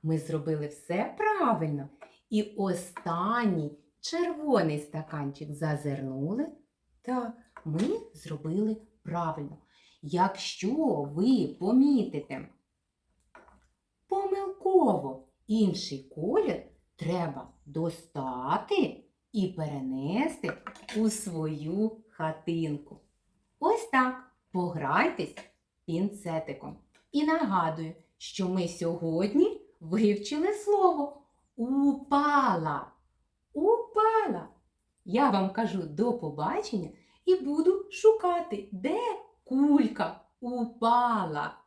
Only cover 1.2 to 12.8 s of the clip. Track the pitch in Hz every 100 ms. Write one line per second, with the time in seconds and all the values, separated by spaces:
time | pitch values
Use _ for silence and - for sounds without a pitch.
1.2 | 415 415 277 185 156 143 143 _ - _
2.2 | _ 214 208 - 190 185 - - 175 165
3.2 | 196 240 220 170 147 - _ _ - 330
4.2 | 349 302 302 226 160 151 - 156 156 156
5.2 | 139 139 151 143 156 147 147 135 135 131
6.2 | 151 226 311 - _ _ _ _ - 254
7.2 | 233 - _ - 160 156 247 440 - -
8.2 | - 147 156 185 214 214 - _ 151 170
9.2 | 165 156 143 - _ _ _ _ 147 175
10.2 | 185 - - - 196 294 294 156 143 151
11.2 | 226 254 147 - 185 254 285 269 - 151
12.2 | - 135 - _ _ _